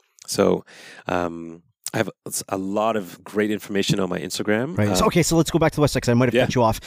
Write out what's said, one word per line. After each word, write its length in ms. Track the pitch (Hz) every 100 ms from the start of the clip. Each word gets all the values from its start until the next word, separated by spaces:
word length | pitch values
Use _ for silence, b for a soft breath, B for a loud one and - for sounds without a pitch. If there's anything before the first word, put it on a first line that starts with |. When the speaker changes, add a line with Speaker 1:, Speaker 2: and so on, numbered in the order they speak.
| _ _ -
Speaker 1:
So, 380 | - 95 90 - B B B -
um, 560 | 90 87 85 82 85 _ _ -
I 40 | 113
have 140 | 98 - -
s-, 180 | - -
a 80 | 98
lot 360 | 95 104 110 110
of 280 | 87 -
great 260 | - 104 107
information 480 | 104 - 98 95 101
on 120 | 92
my 80 | 90
Instagram. 560 | 78 - 104 107 139 185
Speaker 2:
Right. 160 | 104 95
So, 80 |
Speaker 1:
Um, 20 | -
Speaker 2:
okay, 140 | 180
so 140 | 151 165
let's 140 | 160
go 80 | 160
back 140 | 156
to 80 | -
the 60 | 143
website 160 | 135
'cause 60 | 123
I 40 |
might 120 | 120 127
have 80 |
Speaker 1:
Yeah, 100 | 117
Speaker 2:
cut 100 | 131
you 80 | 127
off. 160 | 113 110